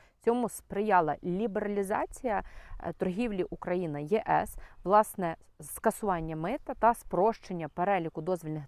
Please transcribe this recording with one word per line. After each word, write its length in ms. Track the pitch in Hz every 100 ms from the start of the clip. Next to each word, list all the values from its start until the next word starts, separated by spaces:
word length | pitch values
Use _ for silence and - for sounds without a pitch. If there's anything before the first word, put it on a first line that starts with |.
| _ _
Цьому 280 | - 240 233
сприяла 680 | - - 202 214 185 156 143
лібералізація, 1200 | 180 180 226 202 208 202 196 226 349 - 247 196 - - - -
е, 140 | -
торгівлі 500 | 165 185 180 240 196
Україна 560 | - - 180 180 175 143
Є 240 | 151 214 -
С, 300 | 156 190 - - -
власне, 520 | 175 208 214 - 170 165 - -
скасування 760 | 147 - 226 - 208 175 160 160
мита 380 | 170 269 -
та 200 | 262 220
спрощення 760 | 233 - 175 214 220 - 180 156
переліку 520 | - 180 185 165 -
дозвільних 420 | 160 185 156 156